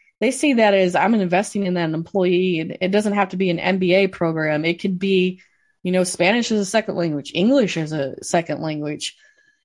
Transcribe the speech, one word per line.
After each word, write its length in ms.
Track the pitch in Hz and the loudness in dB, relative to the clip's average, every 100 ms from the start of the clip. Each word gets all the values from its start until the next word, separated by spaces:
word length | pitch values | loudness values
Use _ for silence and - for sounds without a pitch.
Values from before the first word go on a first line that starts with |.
| _ _ | _ _
they 120 | 220 | -2
see 220 | 262 302 | 0 2
that 200 | 240 214 | 4 4
as 220 | 196 185 170 | 4 4 2
I'm 180 | 175 | 2
investing 540 | 226 180 180 208 208 190 | 2 2 0 0 -4 -2
in 80 | 180 | -2
that 160 | 165 | -2
employee. 680 | 160 165 196 180 175 185 165 | -4 -4 0 2 2 0 -2
And 180 | 165 - | -4 -4
it 80 | 185 | -2
doesn't 240 | 202 214 | 0 0
have 160 | 202 190 | 0 -2
to 80 | 185 | 0
be 140 | 190 | -2
an 80 | 170 | 0
M 180 | - 190 | 0 0
B 160 | 180 | 2
A 140 | 185 196 | 4 2
program. 580 | 185 165 160 156 151 165 | 0 -2 0 0 0 0
It 160 | 170 | -2
could 160 | 196 180 | -2 -2
be 440 | 196 190 185 185 _ _ _ _ | 0 2 2 -2 _ _ _ _
you 80 | 180 | -2
know, 120 | 185 | 0
Spanish 480 | 180 - 180 233 233 | 0 2 2 2 0
is 80 | 214 | -2
a 40 | 190 | 0
second 300 | 226 214 180 | -2 -2 -2
language. 360 | 170 147 135 175 | -2 -4 -4 0
English 420 | 202 277 196 165 | 2 4 2 -2
is 140 | 151 | -4
a 320 | 156 139 - | -4 -4 -8
second 380 | - 175 165 151 | -2 -2 -2 -4
language. 560 | 160 151 147 151 - - _ _ _ _ | -6 -6 -6 -8 -10 -12 _ _ _ _